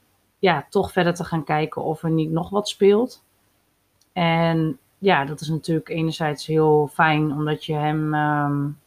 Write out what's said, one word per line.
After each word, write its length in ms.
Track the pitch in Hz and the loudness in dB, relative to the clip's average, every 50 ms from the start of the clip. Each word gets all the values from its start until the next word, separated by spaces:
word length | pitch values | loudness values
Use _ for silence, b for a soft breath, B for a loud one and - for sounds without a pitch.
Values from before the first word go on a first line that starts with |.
| _ _ _ _ _ _ _ _ | _ _ _ _ _ _ _ _
ja, 260 | - 185 165 143 - - | 0 0 0 0 -2 -4
toch 220 | - 202 180 180 | -2 -2 -2 0
verder 220 | - 190 175 175 170 | 0 0 0 0 0
te 100 | 175 165 | -2 -4
gaan 200 | - 175 160 143 | -6 -4 -6 -4
kijken 400 | - 156 151 156 151 - 151 - | -2 -2 -2 -2 -4 -6 -6 -6
of 200 | 156 156 - - | -6 -6 -4 -2
er 60 | 165 | -2
niet 220 | 160 160 156 156 | 0 0 0 0
nog 180 | 160 165 170 170 | -2 -4 -4 -4
wat 200 | 196 208 208 - | -4 -4 -4 -4
speelt. 540 | - - 202 196 202 214 247 247 - - _ _ _ _ _ _ _ _ _ _ _ _ _ _ _ _ _ _ - | -2 2 4 6 6 4 2 -2 -4 -10 _ _ _ _ _ _ _ _ _ _ _ _ _ _ _ _ _ _ -4
En 680 | 180 170 165 165 165 165 165 165 165 160 160 - - _ _ _ - | -2 0 2 2 2 2 2 2 0 0 -2 -4 -6 _ _ _ -2
ja, 280 | 190 196 170 143 139 | 2 2 2 2 2
dat 160 | 139 151 - | -2 -6 -8
is 80 | 151 147 | -6 -4
natuurlijk 400 | 160 151 - - 165 156 - - | -4 -4 -2 -2 -2 -2 -2 -4
enerzijds 560 | 156 165 160 160 160 - 165 151 147 - - | -4 -2 -2 -2 -2 -2 -4 -4 -4 -4 -4
heel 420 | - 156 156 156 156 151 151 147 139 | -2 0 2 4 4 4 4 2 0
fijn, 440 | - - 165 156 151 151 156 151 | 0 2 2 2 4 2 0 0
omdat 340 | 139 147 151 151 151 147 - | -2 -2 -4 -4 -4 -4 -4
je 80 | - 156 | -6 -4
hem, 400 | 147 147 151 151 156 156 151 151 | -2 -2 -2 -2 -2 -2 -2 0
ehm, 540 | 151 151 151 151 147 147 143 143 143 143 147 147 - _ | 0 0 0 0 0 0 -2 -2 -2 -4 -4 -8 -10 _